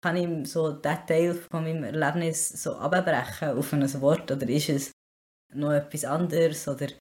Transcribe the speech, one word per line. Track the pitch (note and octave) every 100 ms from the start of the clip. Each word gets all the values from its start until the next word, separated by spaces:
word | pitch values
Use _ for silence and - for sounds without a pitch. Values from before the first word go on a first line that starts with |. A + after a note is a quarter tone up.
kann | F3+ F3
ich | F3 D#3+ C3
so | E3 D#3
den | D3 C#3+ E3 -
Teil | E3 F3 F3
von | - E3
meinem | D#3+ D#3+
Erlebnis | A#2 D#3 D3 E3 E3 D#3 -
so | - D#3+ -
abbrechen | D3 F3+ F3+ C#3+ B2+ - D#3 B2+
auf | -
ein | D3 C#3 C#3
Wort | C#3 D3 -
oder | C#3 B2
ist | C#3+ D3
es | C#3 - - _ _ _ _ _
noch | C3+ D3
etwas | D3 D3 D3+ B2+
anderes? | D#3 F3 E3 E3 D3+ -
Oder, | C#3 C#3+ -